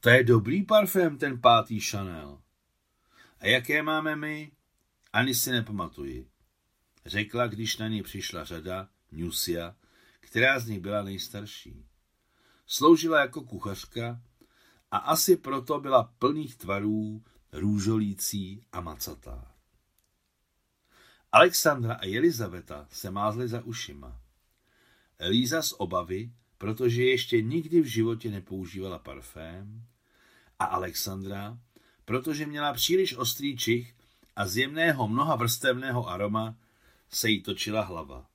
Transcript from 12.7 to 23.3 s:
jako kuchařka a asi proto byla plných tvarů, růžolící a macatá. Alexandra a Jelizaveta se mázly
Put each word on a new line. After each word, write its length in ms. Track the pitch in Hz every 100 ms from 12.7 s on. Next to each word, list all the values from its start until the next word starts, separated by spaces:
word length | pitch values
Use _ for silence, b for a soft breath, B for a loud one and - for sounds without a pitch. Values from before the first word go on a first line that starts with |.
| - 147 165 165 156
jako 220 | 135 156
kuchařka 800 | 127 - 104 101 - 120 117 120 - _ b b b b b
a 60 | 104
asi 400 | - 156 - 185
proto 440 | - 135 127 147
byla 220 | 139 131
plných 540 | 113 _ 127 151 147 -
tvarů, 680 | - 98 104 107 107 107 110 b _
růžolící 1120 | - 101 104 98 113 104 95 - 104 92 104 -
a 80 | 87
macatá. 760 | 85 76 - - - 60 58 _ _ _ _ _ _ _ _ _ _ _ _ _ b b b b b
Alexandra 600 | - 175 - 160 135 113
a 100 | 110
Jelizaveta 840 | 98 107 165 127 101 87 - 73 73
se 200 | - 98
mázly 380 | 95 104